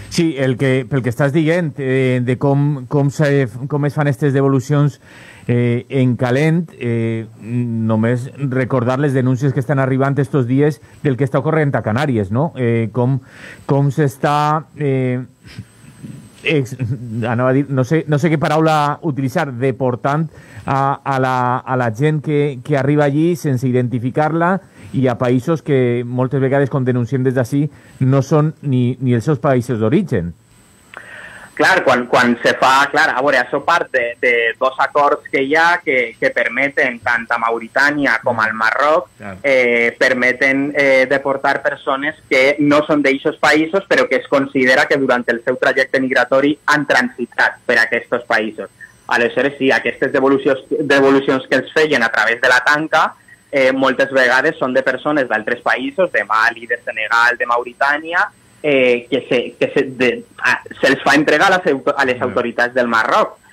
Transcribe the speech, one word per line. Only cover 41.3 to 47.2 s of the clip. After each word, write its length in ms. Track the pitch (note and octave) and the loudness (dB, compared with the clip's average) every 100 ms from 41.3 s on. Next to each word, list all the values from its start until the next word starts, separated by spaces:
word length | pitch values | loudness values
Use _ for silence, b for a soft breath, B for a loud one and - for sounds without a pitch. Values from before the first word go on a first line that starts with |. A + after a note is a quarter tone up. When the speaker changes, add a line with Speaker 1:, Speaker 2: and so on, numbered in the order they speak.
| C3+ C#3+ C3+ | -2 -2 -2
Speaker 2:
persones 540 | D3 C3+ D3 C3+ C#3+ - - | -4 -6 -4 -4 -4 -8 -2
que 300 | C3+ C3+ D3 | 2 2 2
no 260 | D3 D3 D3 | 2 2 2
són 160 | D3 | 0
d'eixos 380 | C3+ C3+ D#3 - | 2 0 -2 0
països, 480 | D#3 D3+ D#3+ F#3+ - | 2 2 2 -2 0
però 160 | C3 B2+ | 0 2
que 140 | B2+ | 0
es 80 | - | 0
considera 560 | C#3+ C3+ C#3 B2+ C3 D3+ | -2 0 0 2 2 2
que 140 | D3 | 0
durant 240 | C3 B2 A#2+ | 2 0 0
el 160 | A#2 | -4
seu 140 | C3 B2+ | -2 0
trajecte 420 | C#3 B2+ C3 C3+ | 0 0 0 0
migratori 540 | C3 B2+ B2 C3+ C#3+ D3+ | 0 0 2 2 2 0
han 220 | - D3 C#3+ | 0 0 2
transitat 720 | C3 B2 - | 0 0 -4